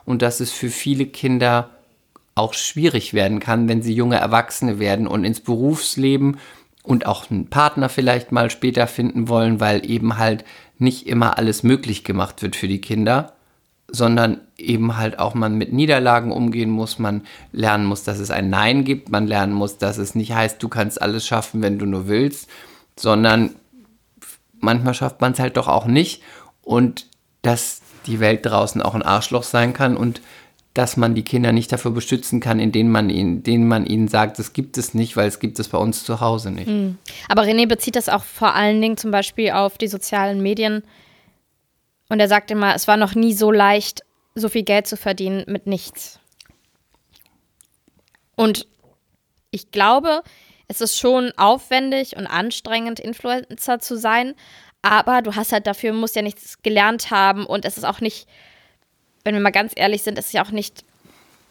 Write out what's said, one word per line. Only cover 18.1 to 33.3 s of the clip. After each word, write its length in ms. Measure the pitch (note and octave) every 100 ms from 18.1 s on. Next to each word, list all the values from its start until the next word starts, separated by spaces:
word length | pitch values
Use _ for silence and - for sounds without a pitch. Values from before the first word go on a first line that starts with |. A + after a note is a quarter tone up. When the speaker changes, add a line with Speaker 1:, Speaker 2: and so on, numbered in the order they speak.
| G2+
Speaker 1:
es 140 | G2+
ein 180 | - G2
Nein 340 | F#2+ A2 C3+
gibt, 260 | C3+ C3+ -
man 180 | G#2 G#2+
lernen 260 | G#2 G2
muss, 240 | G2+ G2+ -
dass 220 | G2+ G#2+
es 160 | G2+ A2+
nicht 180 | G#2+
heißt, 280 | A2+ A2 -
du 60 | A2+
kannst 300 | A2+ G#2 -
alles 280 | G#2 A2 -
schaffen, 340 | A2+ - A2
wenn 160 | G#2 G2+
du 80 | G2+
nur 220 | F#2+ F#2+
willst, 420 | G#2+ C#3 - - - - - _ -
sondern 560 | A2+ G#2+ A2+ A2+ A2+ - _ _ _ _ _ _ - - _ -
manchmal 360 | A2 A#2+ B2+ B2
schafft 260 | C3 -
man's 180 | B2+ B2+
halt 180 | B2+ B2
doch 100 | -
auch 180 | - A#2
nicht 380 | C3+ F3+ - - - - _
und 420 | - A#2 B2 - - _ _ _
dass 380 | A#2+ A#2 - - - - -
die 120 | A2+
Welt 240 | G#2+ A2
draußen 380 | A2+ G#2 G#2+ -
auch 140 | - A2+
ein 80 |
Arschloch 400 | - G2+ - B2
sein 300 | - A#2+ A#2+
kann 220 | - C3 G2
und 260 | A#2+ - - - - _ _
dass 240 | - B2 B2
man 160 | A#2
die 100 | A2+
Kinder 280 | - B2 A#2+
nicht 200 | A2+ A2+
dafür 200 | A#2+ A#2+
beschützen 480 | A#2 - B2+ - A#2+
kann, 200 | A#2+ A2
indem 300 | A2 G#2+ A2+
man 220 | A2 G2+
ihnen, 260 | E2+ F#2+